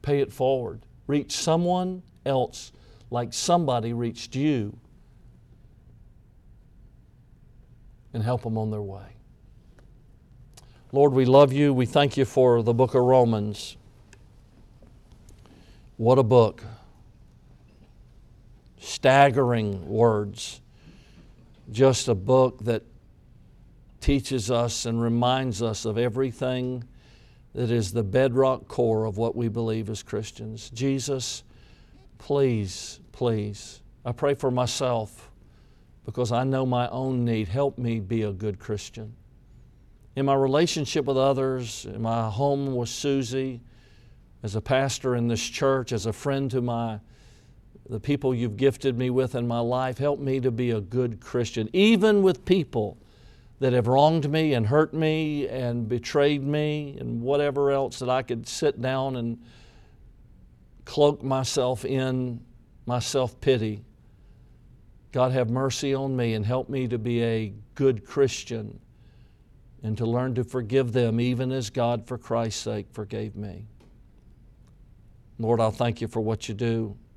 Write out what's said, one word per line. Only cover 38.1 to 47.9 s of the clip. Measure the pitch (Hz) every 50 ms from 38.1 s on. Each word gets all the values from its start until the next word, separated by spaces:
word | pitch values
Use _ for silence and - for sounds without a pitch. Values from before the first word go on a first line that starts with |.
| 113 113 107
a | 104 98
good | 92 107 107 101 95
Christian. | - - 110 101 - - - - 110 107 120 - - - - - - - - - - - - - - - - - - - -
In | - 139
my | 139 139
relationship | 139 135 135 131 147 170 165 - 165 147 120 - 160 139
with | 135 135
others, | 131 131 139 135 131 135 131 131 127 123 113 110 - -
in | - 101 110 113
my | 113 113 117 113 110
home | 98 107 139 143 143 139 139 139 131
with | 123 120 113
Susie, | - - - 143 139 139 131 110 123 135 131 131 127 117 - - - - - - - - - - - - - - - - -
as | 110 98
a | 110
pastor | - - 139 131 135 135 127 - - 131 123
in | 120 117 117
this | 117 113 -
church, | - - - 147 135 135 131 127 - 123
as | 110 101
a | 113 107
friend | - - 143 139 139 139 135
to | 120 131
my, | 120 120 120 117 117 113 110 107 - - - - - - - - - - - - - - - - -
the | -